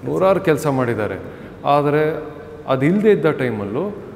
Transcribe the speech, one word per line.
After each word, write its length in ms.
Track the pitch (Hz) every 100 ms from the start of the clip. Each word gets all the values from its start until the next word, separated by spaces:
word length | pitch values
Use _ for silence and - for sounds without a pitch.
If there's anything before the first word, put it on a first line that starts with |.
| 127
ನೂರಾರು 340 | 156 190 190
ಕೆಲಸ 280 | 165 147 151
ಮಾಡಿದ್ದಾರೆ. 540 | 131 120 107 101 98 - - - - 143
ಆದರೆ 640 | 143 143 147 151 160 - - - - -
ಅದಿಲ್ಲದೆ 440 | 131 143 202 214
ಇದ್ದ 140 | 185 156
ಟೈಮಲ್ಲೂ 720 | 110 127 104 98 117 202 196 -